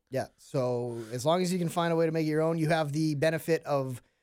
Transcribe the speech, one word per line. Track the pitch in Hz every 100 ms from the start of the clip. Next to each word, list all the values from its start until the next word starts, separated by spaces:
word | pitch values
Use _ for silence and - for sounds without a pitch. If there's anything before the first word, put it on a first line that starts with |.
| _
Yeah. | 131 - _
So | - 143 127 123 123 117 110
as | 123 127
long | 175
as | 185
you | 185
can | 170
find | 180 170
a | 165
way | 165
to |
make | 160 156
it |
your | 151
own, | 160 165
you | 151
have | 160 151
the | 143 156 147
benefit | 156 160 - 160 131
of | 143 131 123 - _